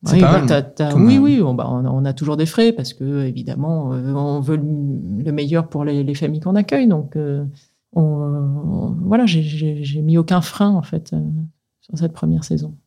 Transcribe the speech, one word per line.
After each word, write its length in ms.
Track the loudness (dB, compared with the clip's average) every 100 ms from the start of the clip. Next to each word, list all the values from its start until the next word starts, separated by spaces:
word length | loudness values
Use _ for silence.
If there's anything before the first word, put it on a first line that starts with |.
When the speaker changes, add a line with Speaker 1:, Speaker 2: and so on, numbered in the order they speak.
| 2
Speaker 1:
C'est 80 | 6
Speaker 2:
Oui, 40 |
Speaker 1:
pas 120 | 6
Speaker 2:
bah, 60 | 6
Speaker 1:
mal, 60 | 4
Speaker 2:
t'as, 140 | 2
t'as, 300 | 0 -4 0
Speaker 1:
comme, 140 | 4 6
Speaker 2:
oui, 100 | 6
Speaker 1:
euh, 40 |
Speaker 2:
oui, 200 | 6 4
on, 120 | 2
bah, 120 | 0 -2
on, 160 | -2 0
on 180 | 0
a 80 | -2
toujours 240 | -2 -2 0
des 80 |
frais 280 | 0 2 2
parce 200 | 2 -6
que, 320 | -8 -6 -4
évidemment, 720 | -4 -6 -8 -4 -2 -2 -2
euh, 180 | -4 -4
on 280 | -2 -2 -2
veut 160 | -2 -2
le, 680 | -2 -4 -4 -4 -6 -4
le 80 | -2
meilleur 360 | -2 0 0 -2
pour 140 | -4
les, 180 | -2 -2
les 100 | -2
familles 260 | -2 -4 -2
qu'on 160 | 0 0
accueille. 320 | 2 2 2
Donc, 280 | 2 -2 -6
euh, 300 | -4 -4 -6 -10 _ _ _
on, 100 | 0
on, 880 | 0 0 -2 -2 -2 -4 -4 -4 -4 -4
voilà, 220 | 0 2
j'ai, 180 | 4 2
j'ai, 400 | 0 -2 -4 -4
j'ai 200 | -4 -2
mis 160 | 2 2
aucun 220 | 4 0
frein, 280 | 0 0 2
en 100 | 2
fait, 300 | -2 -6 -6
euh, 60 | -6 -4 -6 -8 _ _ _
sur 160 | -12 -4
cette 160 | -4
première 320 | -2 -2 0
saison. 300 | 0 -4 -4 -12